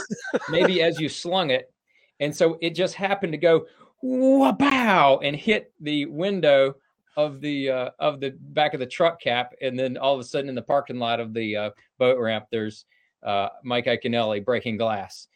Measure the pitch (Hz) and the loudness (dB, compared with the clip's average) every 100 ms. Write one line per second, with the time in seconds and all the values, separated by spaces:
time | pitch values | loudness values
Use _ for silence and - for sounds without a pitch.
0 | - 220 - - - 160 180 180 165 160 | -4 -10 -6 -6 -2 0 0 2 0 -2
1 | 147 - 175 190 165 127 - _ _ _ | -6 -8 -4 -4 -2 -2 -4 _ _ _
2 | _ - 147 147 165 160 165 156 180 - | _ -8 -6 0 0 0 -4 -2 -4 -2
3 | 196 196 190 151 165 160 - _ - _ | -4 -2 -4 0 4 4 2 _ -20 _
4 | 254 254 262 269 269 214 277 269 226 185 | -4 2 4 6 4 4 2 2 4 6
5 | 139 135 143 147 - 214 - _ 151 151 | 6 4 0 -2 0 -2 -4 _ -4 -2
6 | 143 147 190 196 156 139 135 139 _ _ | -2 -4 -2 2 6 6 4 0 _ _
7 | _ - 151 135 147 143 135 127 127 - | _ -2 -2 -4 -6 -4 -2 -2 -4 -2
8 | 151 139 135 - 139 143 151 147 127 - | -2 -2 -6 -10 -6 0 0 0 -6 0
9 | 170 165 135 120 123 - 135 123 131 127 | 0 0 -2 -2 -4 -6 -6 -2 -4 -2
10 | 135 139 117 147 139 127 - 143 - 123 | -2 -2 -2 -6 -4 -6 -2 -2 -2 -6
11 | 117 117 113 113 110 104 104 - _ - | -4 -4 -4 -6 -4 -4 -6 -10 _ 0
12 | 127 127 113 110 110 113 107 104 _ _ | 2 2 0 -2 -4 -6 -6 -8 _ _
13 | _ _ - 101 98 - 123 123 123 120 | _ _ -4 -2 -2 -8 -4 -2 0 -2
14 | 123 117 110 104 98 117 120 107 113 104 | -2 -2 0 -2 -2 -2 -4 -4 -2 -4
15 | 92 - - | -8 -16 -20